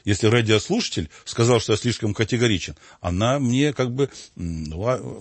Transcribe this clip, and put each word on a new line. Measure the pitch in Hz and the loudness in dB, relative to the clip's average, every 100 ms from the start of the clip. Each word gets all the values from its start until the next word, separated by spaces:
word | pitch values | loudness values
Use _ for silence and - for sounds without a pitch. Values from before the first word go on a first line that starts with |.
| - | -2
Если | 104 107 | 2 4
радиослушатель | 120 110 107 - 214 - - 78 - - | 4 4 2 2 -2 -2 -4 -6 -10 -10
сказал, | - 117 120 | 0 4 4
что | - | 4
я | 107 | 0
слишком | 120 110 110 101 | 0 -2 -4 -2
категоричен, | 110 120 120 92 - 73 - - | 0 2 2 0 -4 -12 -20 -10
она | 90 90 113 143 | -4 0 0 0
мне | 123 127 147 | 0 2 0
как | 139 127 | 0 -2
бы, | 123 139 - - - | -2 -4 -4 -20 -10
м, | 85 80 78 | -8 -6 -8
ну, | 80 113 | -4 -2
а, | 127 131 107 | -4 -6 -12